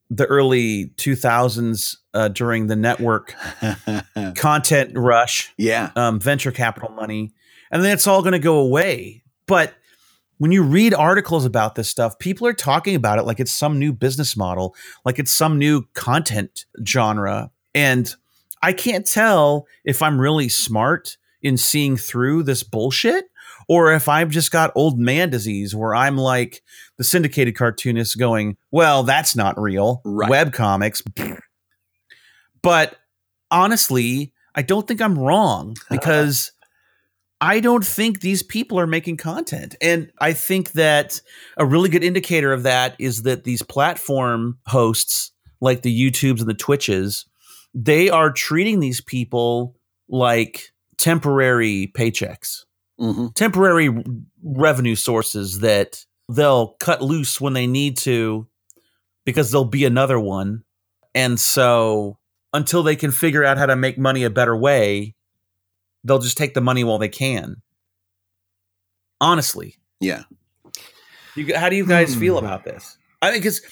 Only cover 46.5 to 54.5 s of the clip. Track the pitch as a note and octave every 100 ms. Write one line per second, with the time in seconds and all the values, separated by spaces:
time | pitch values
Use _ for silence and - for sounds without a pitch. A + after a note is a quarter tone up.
46.5 | G#2 - C#3 - G2 G2 G#2 - _ _
47.5 | - _ B2+ A2+ D#3 F#3+ E3+ D#3 B2+ -
48.5 | D#3 G#3 G#3 C#3 B2 - B2+ A#2 B2 A#2+
49.5 | A#2+ B2 _ _ _ - B2+ B2 A#2 A2
50.5 | - - _ _ - D#3+ E3 D3 C#3 C3
51.5 | B2 A2+ G2 F#2+ - A#2 - G2 - -
52.5 | - - _ _ - A#3 - A#2+ - A3
53.5 | F#3 F#3+ E3 D3+ A#2 B2+ A#2 - _ E3